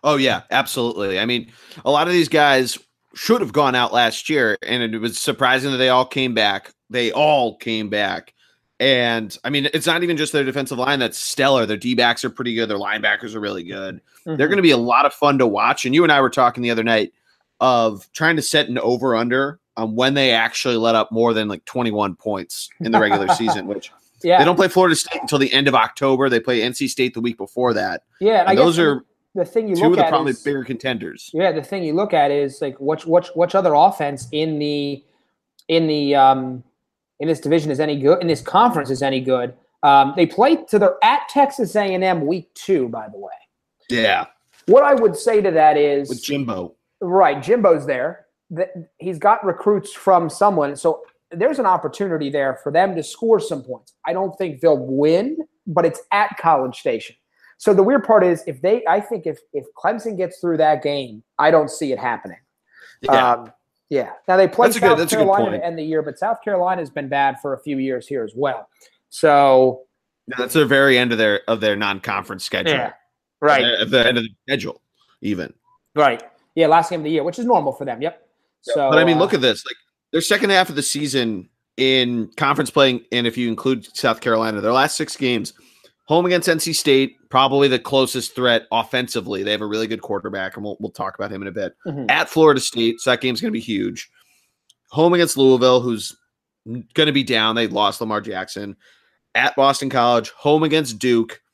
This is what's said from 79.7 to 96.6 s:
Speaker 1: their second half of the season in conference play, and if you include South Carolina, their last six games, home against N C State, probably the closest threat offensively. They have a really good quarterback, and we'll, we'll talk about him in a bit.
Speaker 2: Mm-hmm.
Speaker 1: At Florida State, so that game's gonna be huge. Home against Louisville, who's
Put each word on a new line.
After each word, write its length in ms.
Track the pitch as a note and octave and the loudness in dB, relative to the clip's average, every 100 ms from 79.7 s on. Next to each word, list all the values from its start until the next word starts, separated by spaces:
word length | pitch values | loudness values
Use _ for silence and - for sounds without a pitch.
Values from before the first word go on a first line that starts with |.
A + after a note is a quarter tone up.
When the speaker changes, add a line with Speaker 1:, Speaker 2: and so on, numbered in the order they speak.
| - _ _ _ | -18 _ _ _
Speaker 1:
their 100 | D#3+ | -4
second 300 | D#3+ G3 G3 | 0 0 2
half 180 | G3 F3+ | 2 0
of 60 | |
the 80 | C#3+ | -2
season 640 | C3+ C#3+ D3 C3+ A#2 G2+ E2+ _ _ - | -6 -6 -4 -2 -4 -6 -12 _ _ -2
in 540 | C3 C3 B2 A#2+ G#2+ - | 2 2 0 -2 -6 -4
conference 340 | C#3+ C#3 C#3 | -2 0 0
play, 320 | - C3+ B2 - | 2 2 2 -4
and 140 | B2 A#2+ | -2 -2
if 100 | A#2+ | -2
you 120 | A#2+ | -4
include 480 | A2 C3 B2+ F#2+ - | -2 -2 -4 -6 -4
South 240 | C3 A2 | -2 -2
Carolina, 400 | - A2+ A2+ G#2 | 0 0 0 -2
their 120 | G#2+ | 0
last 240 | B2 D3 - | 2 0 -2
six 200 | D#3 - | -8 -4
games, 360 | C3+ A#2+ G#2 _ _ _ _ _ | -2 -2 -6 _ _ _ _ _
home 220 | _ D#3+ F3+ | _ 0 2
against 220 | F3 F3 | 0 0
N 120 | D#3+ | -2
C 120 | E3 | -2
State, 440 | D#3 D3+ C3+ C3+ _ _ | -2 2 2 2 _ _
probably 360 | C3 C3+ C#3 C#3 | 2 2 4 2
the 120 | B2+ | 2
closest 560 | - C3+ C3 C3 A#2+ | 0 0 0 -4 -8
threat 320 | - B2+ A#2 - | -4 0 0 0
offensively. 720 | A2+ A2 B2+ B2 A#2+ F2+ G2 | -4 -2 -6 -4 -8 -6 -6
They 100 | G2+ | -4
have 100 | G#2 | -4
a 40 | G#2+ | -4
really 200 | G#2+ A2+ | -6 -6
good 160 | A2+ | -8
quarterback, 540 | - G2+ G#2 G2 F#2+ - | -6 -8 -6 -8 -8 -10
and 80 | |
we'll, 120 | G#2 G2 | -14 -10
we'll 100 | G#2 | -12
talk 240 | - G2 - | -10 -10 -8
about 160 | G2+ | -10
him 100 | G2 | -10
in 60 | G2 | -12
a 40 | |
bit. 220 | F#2 F#2 _ - | -8 -10 _ -12
Speaker 2:
Mm-hmm. 240 | C#3+ B2 | -10 -2
Speaker 1:
At 180 | C#3 E3 | -2 0
Florida 320 | D#3+ D#3 C#3 | 4 4 4
State, 400 | - A#2+ A#2 A2+ | 0 -2 -2 0
so 100 | - | -2
that 100 | B2 | -2
game's 180 | C3 A#2+ | -2 -4
gonna 100 | A3 | -6
be 100 | G#3+ | -6
huge. 500 | A2 G#2 G2 - - _ _ _ _ _ _ _ _ | -6 -6 -6 -8 -18 _ _ _ _ _ _ _ _
Home 240 | - E3 | 0 2
against 220 | F3 E3+ - | 4 0 4
Louisville, 440 | C3+ C3 B2+ B2+ | 4 6 4 4
who's 340 | B2 A2+ G2 - _ _ _ _ | 0 -6 -8 -16 _ _ _ _